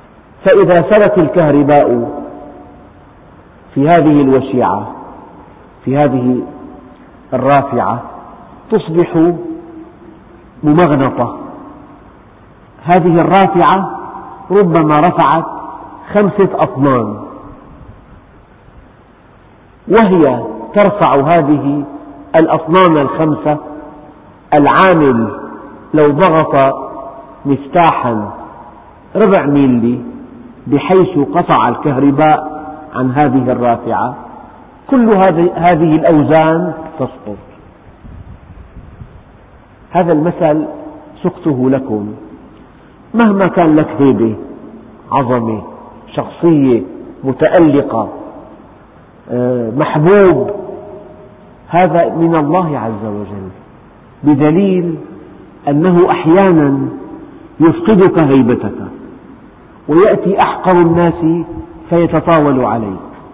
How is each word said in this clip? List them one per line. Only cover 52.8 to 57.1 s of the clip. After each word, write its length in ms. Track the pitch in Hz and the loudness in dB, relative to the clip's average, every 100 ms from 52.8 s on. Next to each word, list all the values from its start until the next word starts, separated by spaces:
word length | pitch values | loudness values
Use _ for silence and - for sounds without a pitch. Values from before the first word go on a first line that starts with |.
| 110 107 107 | -8 -8 -8
وجل، 440 | 104 98 101 95 - - - - - - - | -10 -10 -12 -14 -18 -20 -20 -20 -20 -20 -4
بدليل 720 | - 139 151 160 202 185 170 156 - - - - - - - | 2 2 2 2 2 0 -2 -6 -12 -20 -20 -20 -20 -10 -2
أنه 440 | 143 180 175 180 | 0 4 4 4
أحياناً 760 | - 160 180 190 165 143 139 131 - - | 2 2 4 4 4 2 0 -4 -10 -16